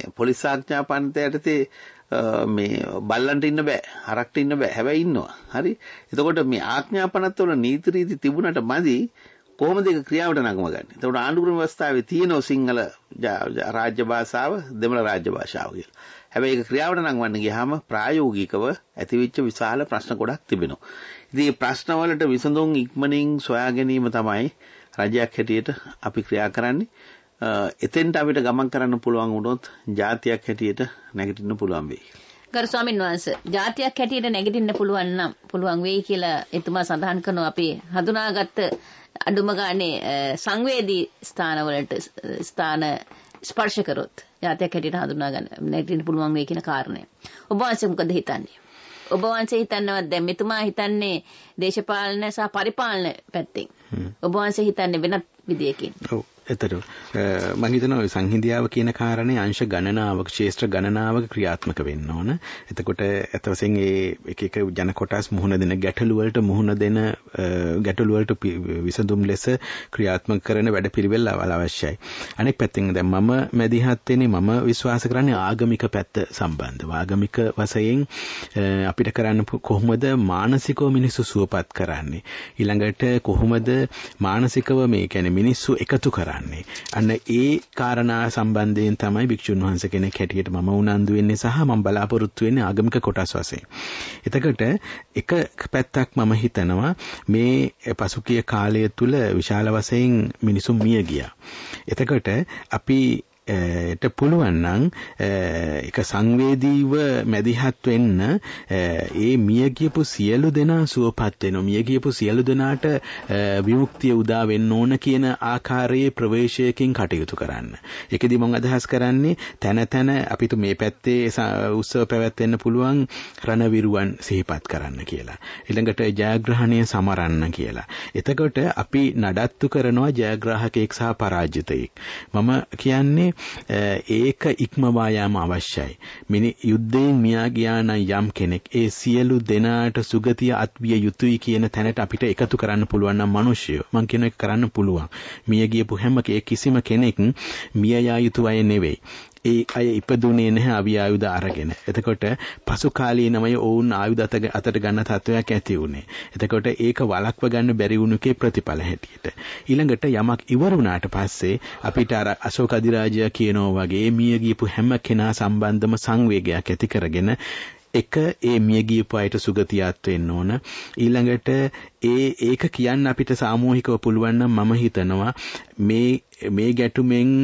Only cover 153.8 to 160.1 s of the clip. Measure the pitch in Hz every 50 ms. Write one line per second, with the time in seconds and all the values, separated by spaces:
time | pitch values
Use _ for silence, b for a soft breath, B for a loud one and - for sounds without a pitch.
153.8 | 120 120 104 98 101 110 113 113 107 - 120 107 107 107 - 104 - 117 104 107
154.8 | 104 104 104 107 110 - 107 98 - 113 117 113 110 - 110 101 - - 98 76
155.8 | 78 73 69 69 - B B B B B B - 107 101 117 107 107 123 - -
156.8 | 117 120 120 - 131 104 92 90 101 113 - - 127 120 120 117 120 123 117 107
157.8 | 101 101 110 110 110 110 110 107 - 131 123 - 127 117 - 95 - - 76 78
158.8 | 82 87 87 - - - - - - - - B B B B B B B 131 147
159.8 | 151 139 120 - - 143